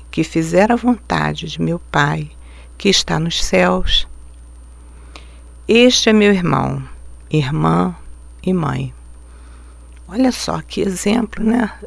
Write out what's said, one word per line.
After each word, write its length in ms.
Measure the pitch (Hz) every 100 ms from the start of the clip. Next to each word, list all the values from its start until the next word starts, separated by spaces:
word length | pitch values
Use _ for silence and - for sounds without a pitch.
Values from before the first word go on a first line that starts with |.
| -
que 120 | -
fizer 480 | 160 165 165 175 214
a 60 | 240
vontade 720 | 233 233 - 165 151 151 160
de 120 | 156
meu 200 | 165 170
Pai, 520 | - 151 147 156 151 - - - - -
que 140 | 202
está 280 | 185 - 160
nos 240 | 165 -
céus, 640 | - 185 185 185 - - - - - - - - - - - - - - - - - - -
este 440 | 226 247 - -
é 20 |
meu 180 | 214 202
irmão, 560 | 196 170 143 135 139 131 - - - -
irmã 680 | 156 135 156 160 170 185 170 - - - -
e 100 | 185
mãe." 400 | 185 151 131 131 - - - - - - - - - - - -
Olha 240 | 202 254
só 280 | - - 165
que 220 | - -
exemplo, 600 | 185 180 202 240 220 -
né? 300 | 220 240 214 -